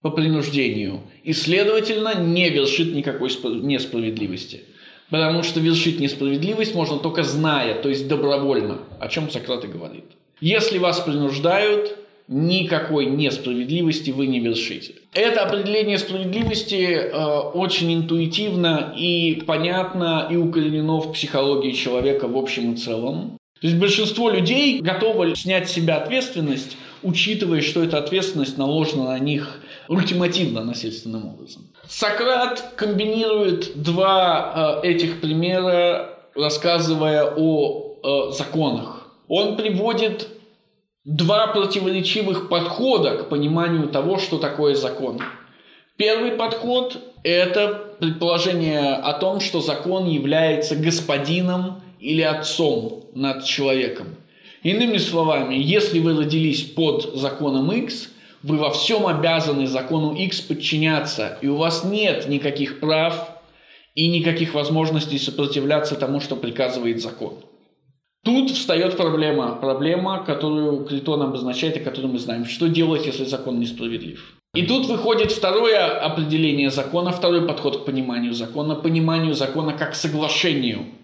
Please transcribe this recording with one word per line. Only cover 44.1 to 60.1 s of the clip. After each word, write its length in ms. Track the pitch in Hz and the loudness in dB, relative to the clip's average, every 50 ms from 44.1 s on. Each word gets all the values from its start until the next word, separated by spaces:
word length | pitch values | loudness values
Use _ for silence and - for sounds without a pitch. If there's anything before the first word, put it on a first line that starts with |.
| 190 190 | 0 0
что 200 | - - 170 147 | 0 -2 -2 -2
такое 360 | 160 139 - - 151 147 139 | -2 -2 0 2 2 4 4
закон. 460 | - 131 123 - - 131 123 117 117 117 - - - - - - - - - - - _ _ _ | 2 0 -2 -4 -4 -4 -6 -4 -6 -8 -10 -12 -16 -20 -20 -20 -20 -20 -20 -20 -20 _ _ _
Первый 360 | - 208 214 220 226 240 240 | 0 2 2 2 2 0 -2
подход — 640 | 220 233 226 220 226 - - 240 247 254 254 - - - - - - - | 0 0 -2 -2 -2 -4 -2 0 0 0 0 -2 -8 -10 -16 -18 -20 -6
это 760 | - 165 170 180 185 180 180 220 208 208 202 - - - - - | -2 2 4 4 4 4 2 2 2 2 0 -4 -8 -14 -8 -2
предположение 960 | 165 160 160 - 175 170 180 - 208 190 180 170 165 156 151 147 143 139 135 | -2 -2 -2 0 0 0 2 2 2 2 0 0 0 0 2 2 2 2 0
о 180 | - - 143 147 | 0 0 -2 -2
том, 260 | - 185 190 196 202 | 0 0 0 0 0
что 200 | 196 - - 165 | -4 -2 -2 -2
закон 480 | 147 160 143 - - 180 185 190 185 175 | -2 -2 -2 -2 -2 -2 0 0 0 0
является 680 | 156 143 131 143 156 156 160 160 147 - 151 - 156 | 0 0 0 2 2 4 4 4 2 0 0 -2 -2
господином 1080 | 151 156 165 165 - 160 - 147 139 139 147 170 180 180 180 180 180 185 185 - - - - - - | 0 2 2 0 0 0 0 0 0 0 0 0 0 2 0 0 0 -2 -4 -6 -10 -16 -20 -20 -10
или 220 | - 143 156 160 | -4 -2 0 2
отцом 840 | 160 156 151 151 - - - - 165 147 123 110 110 113 - - - - - | 2 2 0 -2 -4 -4 0 0 2 2 2 0 -2 -6 -8 -10 -16 -14 -6
над 300 | 123 135 139 135 135 - | -4 -2 -2 -2 -4 -4
человеком. 720 | - - - 139 135 131 131 120 117 - - - - - - - _ _ - - - - - | -4 -2 0 2 2 2 2 0 -2 -4 -8 -10 -12 -14 -16 -20 _ _ -20 -20 -20 -20 -4
Иными 360 | - 165 196 220 240 233 214 190 | -2 0 2 2 2 2 2 0
словами, 580 | - - 175 165 160 160 151 139 131 127 131 | 0 0 0 0 2 2 2 2 0 0 0
если 420 | 131 143 151 190 208 202 - 170 170 | 0 2 2 4 4 4 4 2 2
вы 180 | 160 165 160 | 2 4 2
родились 460 | 156 151 151 156 160 156 156 131 - | 2 2 2 2 2 2 2 0 0
под 520 | - - - 165 165 151 135 - - - - | -4 -6 -2 0 2 2 2 0 -2 -4 -6
законом 580 | 135 135 135 - - 151 143 135 131 135 160 | -4 -4 -4 -2 -2 -2 0 0 2 2 2
X – 380 | 208 240 - - - - - - - - - - - - | 0 0 -2 -4 -8 -10 -12 -14 -18 -20 -20 -20 -20 -14
вы 160 | - 143 156 147 | -2 -2 0 2
во 120 | 151 143 | 2 0
всем 360 | - - - - 226 214 190 | 0 0 0 2 2 2 2
обязаны 600 | 175 160 147 160 165 165 160 160 151 143 139 135 | 2 2 2 2 2 2 2 2 0 0 0 0
закону 480 | 127 127 131 127 - 165 156 156 151 | 0 0 -2 -2 0 0 0 0 0